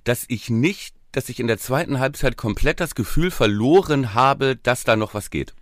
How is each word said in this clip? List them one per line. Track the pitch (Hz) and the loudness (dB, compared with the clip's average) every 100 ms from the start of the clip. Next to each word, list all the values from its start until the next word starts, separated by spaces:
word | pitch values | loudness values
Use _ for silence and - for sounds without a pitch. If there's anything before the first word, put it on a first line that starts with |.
dass | - 120 - | -4 -2 -4
ich | 113 - | -6 -2
nicht, | 113 151 202 - - _ | 0 0 -2 -12 -20 _
dass | 131 127 | -8 -6
ich | 123 | -4
in | 117 | -2
der | 107 | -2
zweiten | - 135 - 135 | -2 -2 0 -2
Halbzeit | 135 - 135 - | -2 0 -2 0
komplett | 113 101 147 - | -2 0 0 0
das | 170 - | -4 -4
Gefühl | 101 147 175 | 0 2 2
verloren | - 113 104 123 180 156 143 123 | 2 2 2 4 4 4 0 0
habe, | 107 131 139 135 127 | 2 2 2 0 0
dass | 120 123 | -2 0
da | - 110 | 2 2
noch | 107 | 0
was | 104 - | -4 -6
geht. | 76 64 - | -6 -8 -12